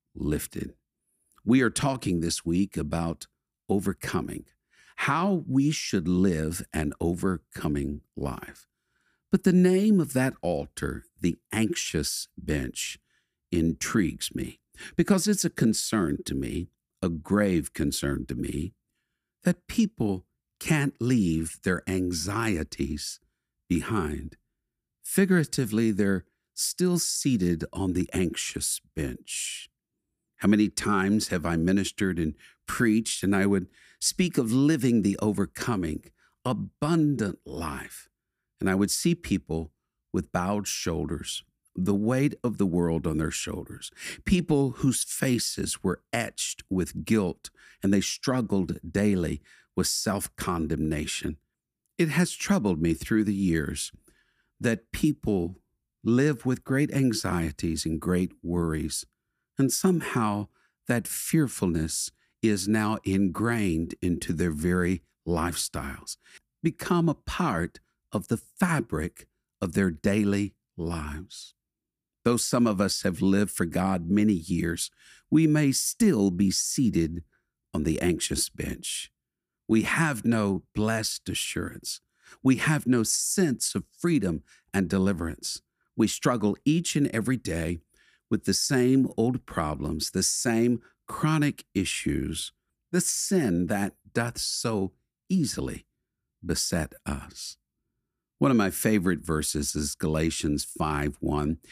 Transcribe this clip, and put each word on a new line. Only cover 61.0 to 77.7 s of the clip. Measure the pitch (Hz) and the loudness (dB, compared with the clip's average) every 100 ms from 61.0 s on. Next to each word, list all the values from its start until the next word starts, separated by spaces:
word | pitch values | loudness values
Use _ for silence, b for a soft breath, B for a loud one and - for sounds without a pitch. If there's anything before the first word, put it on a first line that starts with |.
| - | -2
fearfulness | - - 160 131 - 92 80 80 - - _ _ - | -8 0 0 0 0 0 0 -2 -4 -8 _ _ -2
is | 113 101 98 | 0 2 2
now | 110 107 110 | 2 0 -2
ingrained | 98 95 98 82 113 117 98 80 85 - | 0 2 2 2 0 0 0 0 -2 -2
into | 90 85 - | -2 -2 -2
their | 82 90 | 0 0
very | 76 87 90 87 95 _ _ 82 | 0 0 2 0 -2 _ _ -2
lifestyles, | 85 85 73 - 78 69 - - - B B B _ | -2 -2 -4 -6 -6 -8 -10 -14 -16 B B B _
become | 165 - - 175 165 | -4 -2 0 2 2
a | - | 0
part | - - 165 85 87 - _ _ _ | -6 -4 -2 -2 -4 -8 _ _ _
of | 107 - | -6 -2
the | 113 | -4
fabric | - - 180 156 - 76 85 - - _ _ - | -4 -2 0 0 -2 -4 -4 -8 -20 _ _ -8
of | 95 | -4
their | 98 95 | 2 0
daily | 80 101 104 101 101 101 _ _ - | 2 0 2 2 2 -2 _ _ -8
lives. | 82 82 76 76 92 - - _ _ _ _ _ _ _ | -4 -4 -6 -8 -12 -16 -18 _ _ _ _ _ _ _
Though | 117 120 | 0 0
some | - 123 117 | 0 2 2
of | 98 | 2
us | 98 - | 0 0
have | 98 85 | -2 0
lived | 95 98 101 | 4 4 2
for | - 87 | 0 -2
God | 87 95 92 85 | 0 0 0 0
many | 104 107 | 2 2
years, | 90 85 85 85 82 - b b b b | 0 0 -2 -2 -4 -6 b b b b
we | 156 156 | 4 4
may | 151 143 | 4 2
still | 131 - - 220 117 98 | 0 -2 2 4 4 2
be | 87 98 | 4 2
seated | - - - 117 85 80 85 - _ _ _ _ | 2 -2 0 2 2 0 -4 -12 _ _ _ _